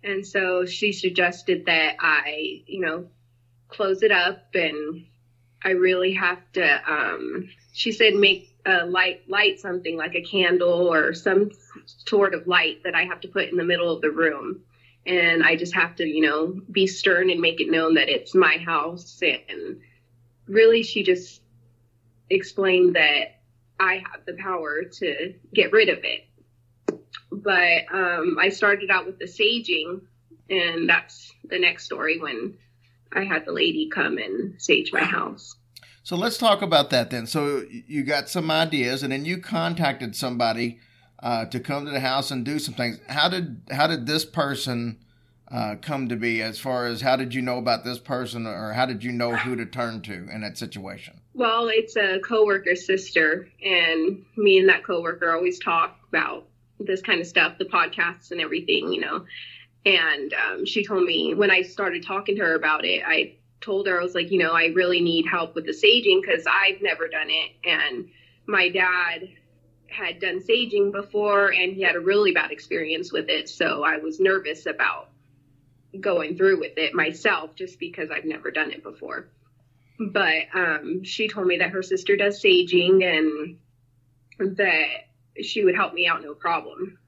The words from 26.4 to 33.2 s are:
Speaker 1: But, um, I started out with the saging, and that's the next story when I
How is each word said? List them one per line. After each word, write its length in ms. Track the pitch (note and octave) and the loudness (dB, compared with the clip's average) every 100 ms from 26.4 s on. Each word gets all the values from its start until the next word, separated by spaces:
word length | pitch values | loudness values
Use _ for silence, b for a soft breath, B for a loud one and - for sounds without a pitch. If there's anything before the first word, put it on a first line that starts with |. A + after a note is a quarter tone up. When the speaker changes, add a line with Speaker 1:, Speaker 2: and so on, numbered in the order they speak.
| _ _ _ _ - - _ - _ | _ _ _ _ -8 -8 _ -20 _
Speaker 1:
But, 600 | G3+ G3+ F#3 F3 E3+ - | -6 0 4 6 4 0
um, 440 | F#3 F#3 F3 E3+ D#3+ | -2 0 0 0 2
I 80 | F#3 | 0
started 400 | G3 G#3 G3+ G3 | 2 2 2 2
out 160 | F#3 F3+ | 0 0
with 120 | F#3+ | -12
the 60 | |
saging, 800 | F3+ - G#3+ A#3 G#3 E3 D#3 F#3+ - _ _ - _ | -14 0 0 0 -2 -4 -4 -10 -12 _ _ -20 _
and 380 | F#3 E3+ E3 E3 | -2 0 -2 2
that's 440 | E3+ - - - _ | 0 0 -20 -20 _
the 140 | - F3+ | -8 0
next 260 | F3 E3+ - | 0 0 -10
story 340 | E3 D#3 E3 | -6 -4 -4
when 340 | D3+ A#2 G3+ - _ _ _ _ _ | -6 -8 -10 -12 _ _ _ _ _
I 120 | - | -6